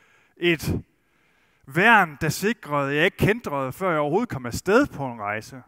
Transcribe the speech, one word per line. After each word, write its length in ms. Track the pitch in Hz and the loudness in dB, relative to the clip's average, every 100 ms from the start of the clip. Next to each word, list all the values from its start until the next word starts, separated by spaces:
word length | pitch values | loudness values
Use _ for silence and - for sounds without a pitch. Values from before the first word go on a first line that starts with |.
| _ _ _ _ | _ _ _ _
et 480 | 175 160 - - - _ _ _ _ _ _ _ - | 0 0 -2 -6 -8 _ _ _ _ _ _ _ -6
værn, 520 | 143 214 220 175 139 | 2 6 6 4 -2
der 80 | 156 | -4
sikrede, 640 | - 196 233 - 147 135 | -2 -2 -4 -4 -2 0
at 60 | 147 | 2
jeg 80 | |
ikke 120 | 180 - | 2 2
kæntrede, 560 | 151 226 196 143 131 | 0 0 -4 -4 -6
før 180 | - 185 | -4 -2
jeg 100 | 156 | 0
overhovedet 280 | 147 180 240 | 0 -2 -2
kom 180 | 127 120 | -6 -8
afsted 400 | 104 - 220 285 | -6 2 2 2
på 260 | 139 139 | -2 -10
en 80 | 117 | -8
rejse. 420 | 101 107 110 131 | -6 -6 -10 -18